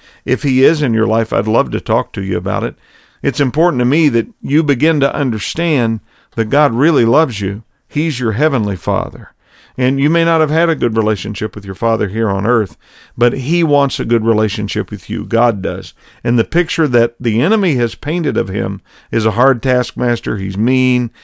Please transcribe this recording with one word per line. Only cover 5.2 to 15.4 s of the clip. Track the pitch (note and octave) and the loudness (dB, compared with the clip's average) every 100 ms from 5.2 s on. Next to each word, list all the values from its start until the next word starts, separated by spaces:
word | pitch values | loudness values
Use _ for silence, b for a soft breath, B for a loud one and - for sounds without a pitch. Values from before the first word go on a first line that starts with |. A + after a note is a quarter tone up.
| C3+ A2 - E3 E3+ C#3+ A#2 A2+ b b b - | -2 -4 -6 -4 0 0 0 -2 b b b -6
that | A2 | 0
God | C#3 D3 | 2 2
really | A#2 D#3 D3 A2+ | 2 2 4 4
loves | C3+ D3+ G2+ | 4 2 -2
you. | G2 G2+ - _ _ | -4 -6 -12 _ _
He's | C#3+ E3 B2 | -4 -2 -2
your | A#2+ | -2
heavenly | G#2+ D3+ C#3 G#2 F#2+ | 0 0 0 -2 -4
Father. | - G2 - - A2+ _ b b b - | -2 -2 -4 -10 -18 _ b b b -2
And | B2+ C3+ | 0 2
you | C#3+ | 2
may | E3+ E3 | 2 2
not | E3 | 2
have | D3 | 2
had | D#3 E3+ | 2 0
a | D3+ | 0
good | B2 A2 | 0 0
relationship | G#2+ G#2 A2 G#2 G#2 | 0 -2 -4 -6 -8
with | G#2 | -8
your | G2 F#2 | -12 -4
Father | A2+ A2 G2+ | -2 0 -2
here | A2 A2 | -2 -2
on | G2 G#2 | 0 0
earth, | A#2+ G2+ - b b b - | 0 0 -8 b b b 0
but | A#2+ | 0
He | A#2+ B2+ F3 | 0 -2 0
wants | D#3+ C#3+ C#3 - | 2 2 2 -2
a | A#2+ | 0
good | A#2 A2+ | 0 2
relationship | G#2+ A2 - G2+ G2+ F#2 | 2 0 -2 -4 -4 -6
with | G2+ - | -10 -8
you. | F#2+ | -8
God | G2 A2 | -2 2